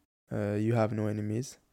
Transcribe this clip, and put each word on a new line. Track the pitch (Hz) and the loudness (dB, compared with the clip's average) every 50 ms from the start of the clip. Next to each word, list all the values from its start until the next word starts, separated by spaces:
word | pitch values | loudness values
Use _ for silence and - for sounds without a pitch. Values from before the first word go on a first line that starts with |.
| _ _ _ _ _ - | _ _ _ _ _ -8
euh, « | 110 107 101 101 104 104 | -4 -2 -2 0 0 0
You | 107 110 117 | 2 2 4
have | 117 110 107 107 | 4 2 2 2
no | 107 107 107 | 0 0 0
enemies ». | 107 107 104 104 107 117 135 - - - _ _ | -2 -2 -2 -2 -2 -4 -4 -6 -10 -18 _ _